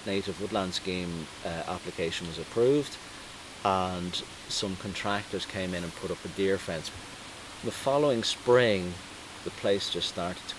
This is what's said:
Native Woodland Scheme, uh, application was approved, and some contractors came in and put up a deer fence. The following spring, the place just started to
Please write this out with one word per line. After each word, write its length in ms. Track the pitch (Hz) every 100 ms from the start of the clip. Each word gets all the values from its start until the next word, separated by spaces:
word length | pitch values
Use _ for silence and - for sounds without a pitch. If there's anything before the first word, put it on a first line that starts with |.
| 104
Native 340 | 98 98 82
Woodland 320 | 101 104 92
Scheme, 540 | 87 95 90 87 85 76 - 90
uh, 40 | 82 -
application 600 | 87 90 90 82 - 87
was 120 | 82
approved, 580 | 80 113 123 143 139 - - - - - - -
and 560 | 101 95 92 90 90 - - - -
some 300 | - 104 92
contractors 680 | 104 92 104 101 101 98 -
came 300 | 98 92 90
in 80 |
and 120 | 85 -
put 120 | 92
up 140 | 85 90
a 40 |
deer 280 | 80 98 95
fence. 320 | - 80 73 - - - - - - -
The 80 | 120
following 520 | - 135 139 147 117
spring, 680 | 104 - - 123 120 98 90 87 - - - -
the 80 | -
place 400 | - 107 101 -
just 180 | 87 -
started 380 | - 87 87
to 80 | -